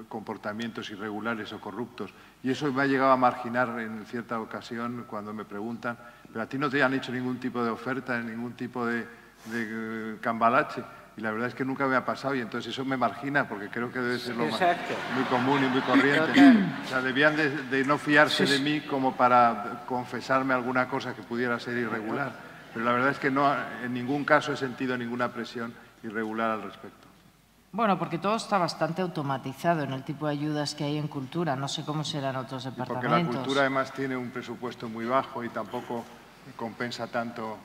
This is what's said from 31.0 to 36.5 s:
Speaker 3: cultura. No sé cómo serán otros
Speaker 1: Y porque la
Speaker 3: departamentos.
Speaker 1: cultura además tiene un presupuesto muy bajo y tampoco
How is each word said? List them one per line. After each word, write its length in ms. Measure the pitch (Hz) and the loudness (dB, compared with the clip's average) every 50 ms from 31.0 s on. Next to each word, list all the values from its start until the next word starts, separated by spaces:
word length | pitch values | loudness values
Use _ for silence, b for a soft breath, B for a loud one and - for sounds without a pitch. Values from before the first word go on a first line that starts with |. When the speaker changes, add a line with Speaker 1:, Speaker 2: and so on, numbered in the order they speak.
| 147 - | -2 -4
Speaker 3:
cultura. 480 | - 143 131 123 - 170 175 156 131 | -4 -6 -6 -4 -2 -2 0 0 0
No 100 | 131 139 | -2 -2
sé 160 | 135 - - 135 | -4 -4 -4 -4
cómo 220 | 151 147 156 147 | -4 -4 -4 -2
serán 320 | - - 147 135 135 131 | -4 -4 -2 -2 -2 -2
otros 280 | 131 127 - 135 127 117 | -4 -6 -6 -8 -8 -8
Speaker 1:
Y 40 | 131 | -8
porque 100 | 113 123 123 - 123 | -6 -6 -6 -4 -4
la 60 | 127 | -2
Speaker 3:
departamentos. 360 | 123 120 117 120 - 170 120 | 0 2 2 2 2 2 -2
Speaker 1:
cultura 260 | 135 127 131 135 139 | -2 -2 0 2 2
además 300 | 139 135 135 135 131 131 | 2 2 2 0 -2 -2
tiene 240 | - 139 139 135 127 | -4 -6 -4 -4 -4
un 140 | 127 123 120 | -4 -6 -6
presupuesto 580 | - 123 120 120 117 98 120 120 113 - 123 | -8 -8 -8 -8 -8 -8 -8 -8 -8 -8 -10
muy 160 | 117 110 113 113 | -8 -6 -4 -2
bajo 380 | 117 127 135 123 - - 120 117 | 0 2 2 0 0 -6 -8 -6
y 60 | 113 | -6
tampoco 560 | 113 120 110 98 - 131 - - 123 117 117 - - - - - - - - 139 | -6 -6 -6 -6 -6 -8 -6 -6 -6 -6 -8 -10 -16 -20 -20 -20 -20 -20 -20 -16